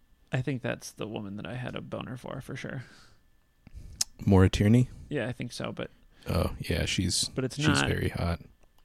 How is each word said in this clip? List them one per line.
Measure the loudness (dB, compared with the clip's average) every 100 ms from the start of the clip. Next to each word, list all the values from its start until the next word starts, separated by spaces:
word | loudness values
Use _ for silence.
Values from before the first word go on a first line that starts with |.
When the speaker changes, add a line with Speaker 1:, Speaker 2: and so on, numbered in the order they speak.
| _ _ -6
Speaker 1:
I | -2
think | -2 -2
that's | -2 -4 -8
the | -8 -6
woman | -6 -6 -8
that | -8
I | -6
had | -6 -8
a |
boner | -8 -8 -8 -10
for, | -10 -10
for | -10 -10
sure. | -8 -10 -12 -18 -20 -20 _ _ _ _ -18 -16 -10 -8 -8 -2 6
Speaker 2:
Maura | 8 8
Tierney? | 6 6 6 6 -2 -6
Speaker 1:
Yeah, | -4 -4
I |
think | -6 -8
so, | -6 -8
but | -6 -10 -12 -20 -12 -2
Speaker 2:
Oh, | 0 0 -2
yeah, | -4 -2 0
she's, | 0 0 0 -2 -4
Speaker 1:
but |
it's | -4 0
Speaker 2:
she's | 2
Speaker 1:
not | 4 2
Speaker 2:
very | 0 -2
hot. | -2 -2 -4 -8 -20 -20 _